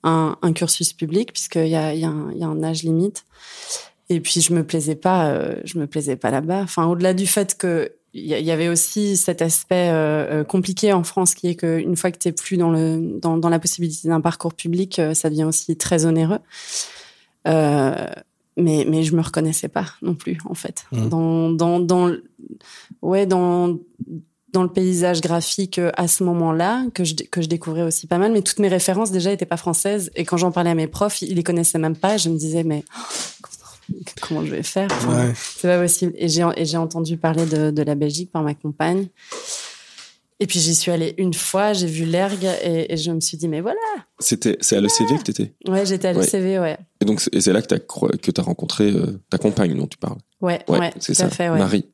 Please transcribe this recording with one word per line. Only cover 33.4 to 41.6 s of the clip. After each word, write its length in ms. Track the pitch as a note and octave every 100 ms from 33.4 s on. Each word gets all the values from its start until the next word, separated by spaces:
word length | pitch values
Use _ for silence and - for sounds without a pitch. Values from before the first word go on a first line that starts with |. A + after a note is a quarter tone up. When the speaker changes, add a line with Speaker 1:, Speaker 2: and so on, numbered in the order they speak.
| - - - - - - F#3 -
Speaker 1:
comment 220 | - D#3 D#3
je 60 |
vais 120 | D#3
faire ? 260 | F3 - G3
Enfin, 360 | - A#2+ B2 B2
Speaker 2:
Ouais. 40 | A#2+
Speaker 1:
c'est 320 | - - F3+
pas 120 | F3+
possible. 320 | F3 - F3+ -
Et 100 | E3+
j'ai, 180 | D#3 E3+ -
et 80 | D#3+
j'ai 120 | E3
entendu 380 | D#3+ E3 D#3+ E3
parler 280 | E3 D#3+ E3
de, 260 | D#3 D3+
de 100 | D3
la 140 | D3 D3
Belgique 340 | D3 D3 F3+
par 120 | E3
ma 100 | D3+ D3
compagne. 520 | D3+ D3 D#3+ F3+ F#3+ _ - - - - - - - - - _ _ _
Et 60 | G3
puis, 120 | F3+
j'y 140 | D#3+
suis 160 | E3 -
allée 240 | E3+ D#3+ -
une 160 | F#3
fois, 400 | E3 - F#3+